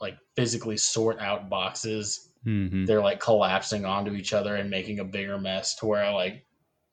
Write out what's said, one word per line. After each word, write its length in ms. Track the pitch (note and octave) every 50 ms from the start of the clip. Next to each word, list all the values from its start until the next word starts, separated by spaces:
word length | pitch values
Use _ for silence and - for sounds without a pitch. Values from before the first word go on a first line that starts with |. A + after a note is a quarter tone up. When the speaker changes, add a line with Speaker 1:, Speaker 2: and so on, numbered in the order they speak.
Speaker 1:
like, 160 | G#2 F#2+ - - _ _ _
physically 420 | C#3 B2 A2 A#2 G2+ A2 A2+ G#2+
sort 420 | G#2 - - - A2+ A2 A2+ A2 A2
out 300 | G#2 G2 G#2 G2+ G2+ F#2+
boxes, 760 | G2 F#2 F#2+ F#2+ - - - A2 A2 G#2+ G#2 G#2+ - - - _ _ _ -
Speaker 2:
Mm-hmm. 400 | A2+ G#2+ G2+ F#2+ F2+ F#2+ F#2+ F#2+
Speaker 1:
they're, 160 | G#2+ G#2+ G#2+
like, 180 | G2+ G2+ G2 -
collapsing 640 | - A#2+ A2 G#2 G2 F#2 F#2+ F#2+ - - A2 G#2 G2
onto 280 | F#2+ G2 G2+ G2+ G#2 G2+
each 160 | G2+ F#2+ -
other 240 | A2 G#2 G2+ G#2 G#2
and 140 | G2+ G2+ G2+
making 300 | G2 F#2+ F2+ G#2+ G#2 G2+
a 40 | F#2+
bigger 340 | F#2+ G2+ G2+ G2 G2+ G2+
mess 380 | G2 F#2+ F#2+ F#2+ F#2+ F#2 - -
to 100 | - A2
where 180 | A2 G#2 G#2 G2+
I, 80 | G2+ G2+
like, 320 | F#2+ F2+ F#2+ A2 - - _ _ _ _ _ _ _ _ _